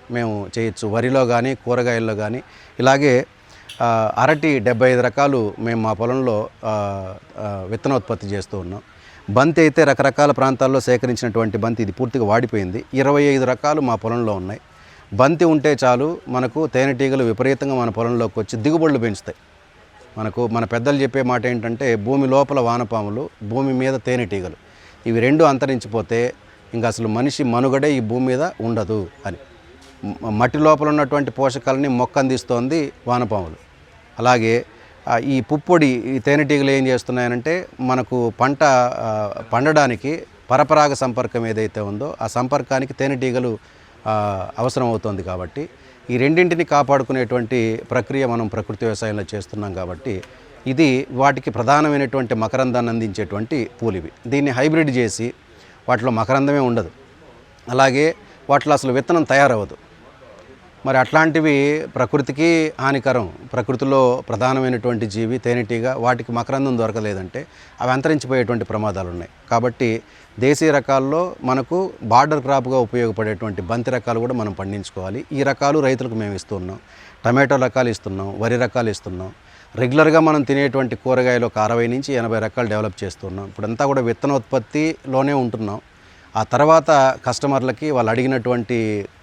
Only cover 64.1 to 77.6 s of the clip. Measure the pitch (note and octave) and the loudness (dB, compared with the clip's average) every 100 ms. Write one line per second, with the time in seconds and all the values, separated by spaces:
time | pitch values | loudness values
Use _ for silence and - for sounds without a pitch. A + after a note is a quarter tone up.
64.1 | B2+ - A2 B2+ C3+ B2+ B2 A#2+ A#2 A2 | 2 -4 -2 0 0 0 0 -2 -2 -2
65.1 | G2+ A2+ B2 A#2+ A#2+ A2 A#2 A#2+ C3 A#2+ | -4 -4 -2 -2 -2 -2 -4 -4 -2 0
66.1 | A#2+ A#2 A#2 A#2 C3+ C#3 B2 A2 G#2+ G#2+ | -2 -2 -6 -4 -2 0 0 0 -2 -4
67.1 | F#2+ F#2 B2 D3+ - - - B2 C3 D#3 | -4 -6 -12 -14 -18 -20 -6 -2 0 0
68.1 | D3+ B2 C3 A#2 A#2+ G#2 G#2+ G#2+ F#2+ F2+ | 0 0 0 0 -2 -4 -4 -4 -4 -6
69.1 | F2 E2 - - A#2 B2 A#2 A#2+ A2+ - | -8 -12 -16 -2 0 0 0 -2 -2 -6
70.1 | - - - B2+ D3 D#3+ C#3+ B2 C3+ C3+ | -20 -20 -2 2 4 4 2 2 0 0
71.1 | D#3 F3+ - B2+ C3 B2+ F3 F#3+ - A2+ | -2 -4 -6 -2 -2 -2 -4 -4 -6 2
72.1 | A#2+ C#3+ D3+ C3 C#3 B2+ C3 A2+ B2 A#2 | 4 4 2 0 0 2 0 0 0 -2
73.1 | G#2+ G#2+ G2 A2+ G2 F2+ B2 A#2+ B2 A#2+ | -2 -4 -4 -6 -6 -4 -4 -2 -4 -2
74.1 | A2+ A#2+ B2+ G#2+ F#2+ G2 G2+ F#2+ - F#2 | -2 -2 -2 -4 -6 -8 -8 -10 -10 -8
75.1 | A2 - C#3 C#3 C3+ C#3+ D#3 C3+ C3 C3 | -8 -8 -4 -2 0 0 2 2 0 -4
76.1 | A2 G#2 G2 - G2+ F#2 F#2+ - - - | -6 -4 -6 -8 -8 -8 -12 -18 -20 -20
77.1 | - A#2 B2+ C3+ C#3 | -6 0 2 4 2